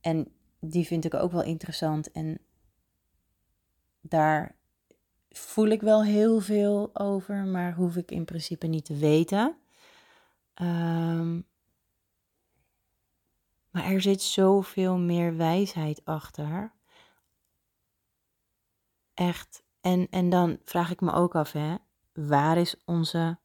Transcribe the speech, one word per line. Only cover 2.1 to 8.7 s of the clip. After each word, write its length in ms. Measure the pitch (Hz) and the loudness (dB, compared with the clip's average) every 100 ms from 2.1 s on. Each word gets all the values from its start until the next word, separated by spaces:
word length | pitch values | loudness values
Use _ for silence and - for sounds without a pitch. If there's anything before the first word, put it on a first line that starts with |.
En 260 | - 160 160 _ _ _ _ _ _ _ _ _ _ _ _ _ _ _ _ | -8 -8 -8 _ _ _ _ _ _ _ _ _ _ _ _ _ _ _ _
daar 540 | 160 165 156 156 - - _ _ _ _ _ _ _ - | -2 2 4 2 -2 -14 _ _ _ _ _ _ _ -20
voel 300 | - - 214 | -6 2 2
ik 140 | 214 | 4
wel 240 | 214 214 | 4 4
heel 360 | 214 208 220 226 | 6 4 4 4
veel 500 | 196 208 202 208 208 | 2 2 2 2 -2
over, 520 | - 202 196 185 202 | -4 -2 -2 -4 -6
maar 300 | 196 185 180 | -2 -2 -2
hoef 220 | 170 180 170 | -2 -2 -2
ik 140 | 170 | -6
in 140 | 170 | -8
principe 420 | 165 165 - 165 | -6 -8 -8 -6
niet 180 | 165 | -2